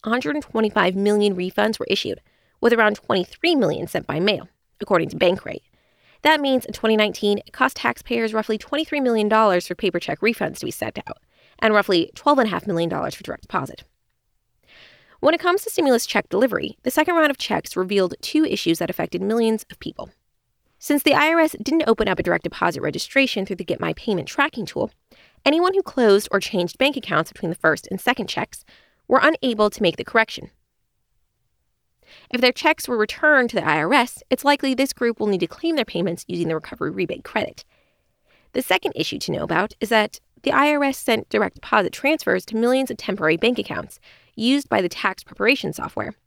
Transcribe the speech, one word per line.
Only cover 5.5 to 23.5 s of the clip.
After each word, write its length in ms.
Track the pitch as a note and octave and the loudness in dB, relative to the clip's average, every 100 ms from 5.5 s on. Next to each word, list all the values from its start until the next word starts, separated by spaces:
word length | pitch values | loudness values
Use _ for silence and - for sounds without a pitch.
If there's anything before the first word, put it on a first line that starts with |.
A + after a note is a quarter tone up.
| - _ _ _ _ _ _ | -12 _ _ _ _ _ _
That 180 | D4 D#4 | 2 4
means 240 | C#4 C4 | 2 0
in 80 | - | -2
twenty 240 | - A3 A3 | -2 2 2
nineteen, 420 | G#3+ - G3+ G3+ | 2 0 0 0
it 140 | - | -4
cost 240 | - C4 - | -2 -2 0
taxpayers 580 | B3 A#3 - A#3 A3+ | -4 -4 -6 -2 -2
roughly 240 | A3 G#3+ A3 | -2 -2 -6
twenty-three 420 | - D4 D#4 D4 | -4 -6 -4 -2
million 280 | B3+ A3+ G#3 | 0 2 2
dollars 400 | A3 A3 F3+ - | 4 4 2 -2
for 80 | F3 | -4
paper 240 | F#3+ E3+ | -2 -2
check 180 | - - | -4 0
refunds 380 | A3 A3+ G3 - | 0 0 -6 -4
to 60 | |
be 80 | - | -10
sent 260 | - A3 - - | -6 -8 -8 -14
out, 120 | - _ _ _ _ | -16 _ _ _ _
and 120 | A3 | 2
roughly 380 | G#3 G3+ F3+ - - | 2 4 2 0 -2
twelve 220 | C#4+ C#4+ | 2 4
and 100 | A3 | 2
a 20 | |
half 160 | F3+ G#3 | -2 -2
million 220 | E3+ E3+ | -2 -2
dollars 260 | D#3 - | -2 -6
for 80 | - | -8
direct 200 | - - | -12 -12
deposit. 420 | - F3+ C3+ - - _ _ _ _ _ _ _ _ - - _ _ _ | -6 -6 -6 -12 -20 _ _ _ _ _ _ _ _ -20 -20 _ _ _
When 140 | C#4+ | 2
it 60 | E4 | 2
comes 220 | F4+ F#4+ | 0 0
to 80 | - | -2
stimulus 340 | - D4 A#3 | 0 2 2
check 240 | - G#3 - | 2 -4 -2
delivery, 500 | F#3+ B3+ G#3 - - | 0 0 0 -6 -6
the 80 | - | -2
second 240 | D#4 D#4 | 0 2
round 160 | E4+ D4+ | 2 2
of 80 | C4+ | 0
checks 380 | - G3+ - - | -4 -4 -4 -6
revealed 380 | F#3 G3+ F#3 - | 0 0 0 -2
two 220 | - D4+ | -2 0
issues 360 | D#4+ - - E3 | 2 0 0 0
that 100 | E3+ | -2
affected 320 | F3+ E3 F3+ | -4 -4 -4
millions 420 | G3 A3+ A3+ A3 - | -2 2 2 0 -4
of 80 | - | -14
people. 320 | - - - _ _ _ _ _ _ _ | -14 -12 -16 _ _ _ _ _ _ _
Since 260 | - D4 | 0 2
the 100 | D#4 | 4
I 140 | C#4+ D4+ | 4 4
R 120 | E4 | 4
S 140 | D#4 - | 2 0
didn't 220 | A#3+ D#4+ C4 | -2 0 2
open 220 | A3+ G#3 | 2 2
up 100 | F#3 | 0
a 60 | |
direct 200 | F3 E3+ | 0 -2
deposit 360 | F3 - F3 F3 | -4 -2 -2 -2
registration 680 | - E3 - C4+ C4 G#3 | -6 -6 -2 0 0 -2
through 100 | F#3+ | -6